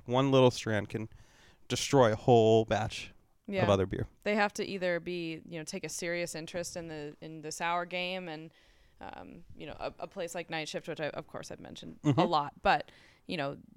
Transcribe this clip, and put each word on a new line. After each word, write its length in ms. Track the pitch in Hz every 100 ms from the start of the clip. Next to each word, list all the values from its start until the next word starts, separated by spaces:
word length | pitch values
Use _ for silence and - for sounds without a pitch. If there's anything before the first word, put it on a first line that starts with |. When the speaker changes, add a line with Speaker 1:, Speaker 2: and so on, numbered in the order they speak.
Speaker 1:
One 260 | - 123 139
little 220 | 135 127
strand 360 | - 113 104 101
can 200 | 110 110 - - _ - _ -
destroy 440 | 123 - 139 117
a 40 | 107
whole 480 | - 117 110 113
batch 480 | 113 104 107 - - - _ _ -
Speaker 2:
Yeah. 140 | 196
Speaker 1:
of 60 | 104
other 160 | 98 95
beer. 200 | - 117 _
Speaker 2:
They 120 | 202 214
have 160 | 202
to 100 | -
either 360 | - 196 180 170
be, 400 | 170 180 165 160 -
you 100 | 170
know, 60 |
take 180 | 156 190
a 40 | 156
serious 460 | - 175 175 170 160
interest 400 | 160 175 175 180
in 100 | 165
the, 280 | 156 147 -
in 220 | 160 160
the 80 | 151
sour 340 | - 170 175 175
game, 420 | 180 180 185 180
and, 240 | 156 160 _ _ _ _ -
um, 420 | - - - 67 - -
you 100 | 156
know, 100 | 107
a, 120 | 131 -
a 60 | -
place 280 | 202 170
like 140 | 180 170
Night 180 | 160 151
Shift, 180 | 165 170
which 120 | 151
I, 80 | 147
of 180 | - -
course 240 | - -
I've 100 | -
mentioned 360 | - - - -
a 40 | 147
Speaker 1:
Mm-hmm. 120 | 135 175
Speaker 2:
lot, 220 | 160 143 -
but, 280 | 202 151 - - - _ -
you 100 | 175
know, 200 | 139 - -